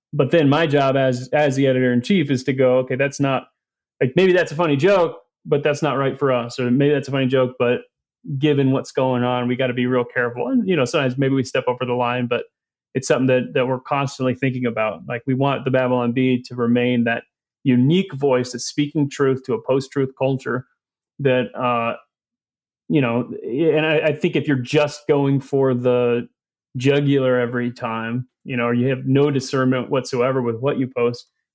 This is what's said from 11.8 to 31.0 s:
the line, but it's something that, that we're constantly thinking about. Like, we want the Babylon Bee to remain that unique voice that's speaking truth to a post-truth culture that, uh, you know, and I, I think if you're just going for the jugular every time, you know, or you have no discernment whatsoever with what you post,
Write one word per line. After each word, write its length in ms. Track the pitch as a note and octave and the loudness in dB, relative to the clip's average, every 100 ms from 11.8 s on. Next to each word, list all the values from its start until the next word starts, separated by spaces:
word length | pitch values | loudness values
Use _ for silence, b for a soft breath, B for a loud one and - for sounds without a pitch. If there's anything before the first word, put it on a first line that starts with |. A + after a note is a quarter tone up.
the 100 | B2 | -2
line, 340 | B2 A#2+ B2 A#2+ | -2 -2 -2 -2
but 160 | A#2+ - _ _ _ _ | -4 -6 _ _ _ _
it's 140 | C3+ - | -6 0
something 180 | C#3+ C3 | 2 2
that, 280 | B2+ A#2+ | 2 0
that 120 | C#3 B2+ | -2 -2
we're 140 | B2+ | -4
constantly 560 | - C#3+ C#3 - B2+ A#2 | -4 -4 -4 -4 -4 -2
thinking 280 | C3+ B2+ | -4 -2
about. 380 | B2 A2+ C3 D#2+ A2+ | -4 -2 -4 -6 -10
Like, 160 | A#2+ C#3 | -8 -4
we 80 | |
want 300 | C3 C#3 C3 | 0 0 -2
the 80 | C#3 | 0
Babylon 400 | C3 B2+ B2 A#2+ | 0 2 0 0
Bee 280 | A#2+ C3 B2+ | 0 0 0
to 120 | B2+ | -4
remain 500 | B2 A#2 A#2+ B2 A#2+ | -4 0 2 2 0
that 200 | A#2 A#2 - _ _ _ | 0 -2 -6 _ _ _
unique 500 | C#3+ B2 C3+ F3+ F#3+ | 0 2 4 2 0
voice 380 | C3+ C#3+ B2+ B2 | -2 0 0 -2
that's 120 | A#2+ | -8
speaking 460 | - - C#3+ D#3 C#3+ | -8 -4 -2 -2 -2
truth 320 | - C3+ C3 C3 | 0 0 0 -2
to 60 | |
a 80 | A2+ | -6
post-truth 520 | - C3+ C3+ C#3+ C3+ - | -2 -2 -2 -4 -4 -2
culture 500 | C3+ C3 - B2+ - _ _ _ _ - | -2 -2 -4 -8 -8 _ _ _ _ -4
that, 360 | C#3 B2+ B2 | 0 2 0
uh, 420 | A2+ B2 A#2+ A#2 - _ _ _ _ _ _ _ _ - | -4 -2 -2 -2 -6 _ _ _ _ _ _ _ _ -2
you 120 | D3+ | 0
know, 300 | B2 A#2+ - - | 2 0 -4 -8
and 420 | - B2+ E3 D3+ | -6 -2 2 2
I, 140 | D#3 D#3 | 2 2
I 140 | D#3 | 0
think 220 | D3 F3+ C#3+ | 0 -2 -2
if 100 | D3 | 0
you're 100 | C3 | -2
just 500 | A#2+ D3 C#3+ - - | 0 0 0 -2 0
going 320 | C#3+ C#3 C#3 | 2 2 0
for 340 | - C#3 C3+ | 0 0 0
the 540 | B2 B2 B2 A#2+ A#2+ A#2+ _ _ _ _ B2+ | 2 2 2 2 0 -4 _ _ _ _ -2
jugular 600 | C3 C#3+ C#3+ C#3 B2+ B2 | 2 2 2 2 2 2
every 340 | A#2+ B2 A#2+ | 0 -2 -4
time, 560 | A#2+ A#2 A2+ A2+ B2 B2+ _ | -6 -8 -6 -6 -6 -8 _
you 120 | - B2 | -8 -4
know, 100 | A#2+ | 0
or 80 | |
you 140 | A#2+ B2+ | 0 0
have 160 | B2+ | -2
no 260 | C3 C3+ D3 | 0 2 2
discernment 600 | C#3 B2+ C3+ C3 B2+ - | 0 -2 0 0 0 0
whatsoever 500 | C3 - B2+ B2+ C3 | -4 -2 -2 0 0
with 160 | A#2+ A2+ | -2 -2
what 180 | C#3 C3 | -2 -2
you 80 | C3 | -4
post, 420 | B2 | -2